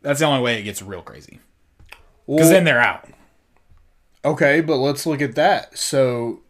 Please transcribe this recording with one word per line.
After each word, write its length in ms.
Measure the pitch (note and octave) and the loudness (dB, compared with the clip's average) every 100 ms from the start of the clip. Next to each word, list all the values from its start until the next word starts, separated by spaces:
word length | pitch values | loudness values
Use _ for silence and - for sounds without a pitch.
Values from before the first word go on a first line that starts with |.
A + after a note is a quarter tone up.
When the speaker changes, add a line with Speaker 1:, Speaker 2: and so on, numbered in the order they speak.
Speaker 1:
That's 180 | C#3+ C#3 | -6 -2
the 60 | D#3 | 0
only 160 | C3+ | 0
way 180 | B2 A2+ | -2 -4
it 40 | |
gets 180 | G#2 G2 | -6 -12
real 200 | G2 F#2 | -14 -16
crazy. 380 | - B1+ - - _ _ _ _ - | -16 -20 -20 -20 _ _ _ _ -20
'Cause 100 | - _ _ - | -20 _ _ -4
Speaker 2:
Well, 240 | D3 D#3+ | 2 6
Speaker 1:
then 140 | F#3 | 6
they're 160 | E3+ B2 | 4 2
out. 260 | A2+ - - - _ _ _ _ _ _ _ _ _ _ | 0 -2 -12 -20 _ _ _ _ _ _ _ _ _ _
Speaker 2:
Okay, 380 | C#3 D3+ C#3+ D3 | -4 0 2 2
but 160 | D#3+ C#3+ | 0 0
let's 280 | C3+ C#3 E3 | -2 -2 -4
look 160 | C#3+ | -4
at 140 | C#3+ A#2 | -4 0
that. 420 | E3+ D#3 - - | 2 2 -4 -10
So, 640 | - C#3 B2+ A#2+ A#2 - _ | -4 0 0 0 -6 -8 _